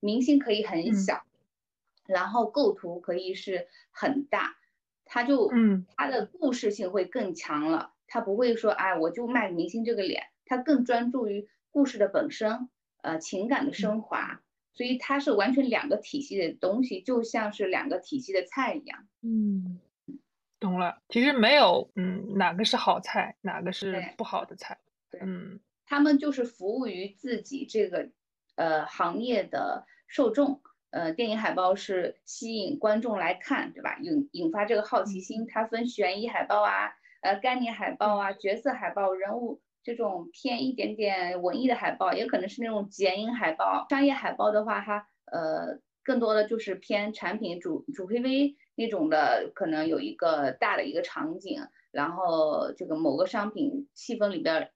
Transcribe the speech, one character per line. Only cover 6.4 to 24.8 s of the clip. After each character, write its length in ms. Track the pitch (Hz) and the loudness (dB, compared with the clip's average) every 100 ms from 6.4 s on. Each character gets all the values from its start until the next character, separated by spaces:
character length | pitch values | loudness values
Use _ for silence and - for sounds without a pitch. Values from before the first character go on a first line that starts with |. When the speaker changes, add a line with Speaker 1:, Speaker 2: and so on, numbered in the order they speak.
| 311 | 0
Speaker 1:
事 180 | 240 220 | 2 -2
性 200 | 202 185 | -2 -2
会 140 | 196 | 0
更 300 | 185 262 196 | -2 -2 -4
强 360 | 160 - 151 151 | -4 -4 -2 0
了。 220 | 160 - _ _ | 0 -2 _ _
它 140 | 240 | -4
不 160 | 214 202 | -2 2
会 180 | 247 226 | 2 4
说， 140 | 214 | 2
哎， 240 | 208 190 175 | 2 2 2
我 120 | 160 | 0
就 160 | 170 240 | 0 -2
卖 240 | 254 208 | 0 0
明 180 | 175 170 | -2 -2
星 160 | 226 | -2
这 100 | 226 | -2
个 80 | 226 | 0
脸， 200 | 180 - - _ _ | 0 -2 -6 _ _
它 100 | 254 | -4
更 260 | 247 285 | 4 4
专 260 | 247 233 240 | 4 2 2
注 160 | 254 214 | 0 -2
于 200 | 202 208 _ _ | -4 -6 _ _
故 140 | - 269 | 2 2
事 120 | 220 | 4
的 80 | 196 | 2
本 220 | - - | 2 -2
身， 380 | - 220 233 247 _ _ _ | -2 -2 -2 -8 _ _ _
呃， 160 | - 160 | -6 -4
情 300 | - 190 220 | -4 -4 0
感 180 | 254 285 | 0 0
的 60 | |
升 260 | 277 196 214 | 0 0 0
华。 180 | 214 - - | -2 -4 -4
Speaker 2:
嗯。 80 | - _ _ _ | -10 _ _ _
Speaker 1:
所 100 | _ 240 | _ -4
以 120 | 254 | -2
它 220 | - 277 | 0 0
是 120 | 277 | 2
完 200 | 208 202 | 4 4
全 140 | 262 262 | 4 2
两 180 | 214 285 | 0 0
个 80 | - | -2
体 240 | - 294 | -2 -8
系 180 | - 196 | -6 -2
的 140 | 165 | -2
东 280 | - 185 214 | 0 0 2
西， 180 | 254 190 | 0 -2
就 200 | - 247 | 0 0
像 300 | 226 233 208 | 0 -2 -4
是 140 | 208 196 | -2 0
两 220 | 180 139 | 0 -2
个 100 | 180 | -4
体 220 | - 294 | -4 -8
系 120 | - | -2
的 100 | 190 | -2
菜 300 | 175 - 254 | -2 -2 -2
一 60 | 190 | -2
样。 220 | - - - _ | -8 -18 -20 _
Speaker 2:
嗯， 580 | 226 220 208 196 185 180 _ _ - - _ _ _ _ | -2 0 2 0 -2 -10 _ _ -16 -16 _ _ _ _
懂 180 | 202 180 | -2 0
了。 200 | 175 - _ | -2 -4 _
其 140 | 233 | 2
实 100 | 262 | 4
没 220 | 269 214 | 6 8
有， 360 | 285 220 175 - - | 8 8 6 2 -4
嗯， 380 | 185 185 196 196 | -2 -4 -4 0
哪 160 | 180 | 2
个 120 | 170 | 2
是 120 | 220 240 | 0 2
好 240 | - 180 | 2 2
菜， 360 | 190 214 165 - | 2 -2 -2 -6
哪 220 | 190 165 | -8 -6
个 100 | 175 | -6
是 400 | 185 196 185 170 - | -6 -4 -6 -8 -8
不 60 | |
好 200 | 220 - | -6 -4
的 100 | - 185 | -6 -12
菜。 220 | - 202 | -14 -14